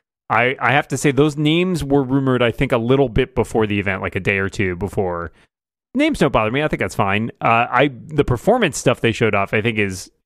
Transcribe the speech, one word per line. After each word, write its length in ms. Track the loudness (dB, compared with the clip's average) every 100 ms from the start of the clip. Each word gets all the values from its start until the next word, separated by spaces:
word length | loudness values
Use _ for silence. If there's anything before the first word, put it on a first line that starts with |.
| _ _ -2
I, 260 | 0 0 0
I 120 | 0
have 140 | 0 0
to 80 | -2
say 140 | 0
those 260 | 2 2 2
names 460 | 2 2 0 -2
were 200 | 0 0
rumored, 380 | 2 0 2 2
I 100 | 0
think, 200 | 0 0
a 60 | 0
little 320 | 2 2 2
bit 240 | 0 0 -2
before 300 | -2 0 0
the 140 | 0
event, 220 | -2 -4
like 140 | -4 -4
a 40 |
day 200 | -2 -2
or 100 | -2
two 260 | -2 -4 -4
before. 560 | -6 -4 -4 -4 -10 _ _ _ _ _ _ -2
Names 240 | 0 2
don't 120 | 2
bother 200 | 2 0
me. 100 | 0
I 60 | -2
think 120 | -2
that's 120 | -4 -2
fine. 360 | 0 0 -2 -2
Uh, 240 | 0 2 2
I, 200 | 2 0 -2 -6
the 160 | -2
performance 540 | 0 0 2 2 0 0
stuff 240 | -2 0
they 100 | 0
showed 220 | 0 0
off, 200 | 0 -2 -2
I 60 |
think, 180 | -2 -2
is, 320 | -2 -4 -12 _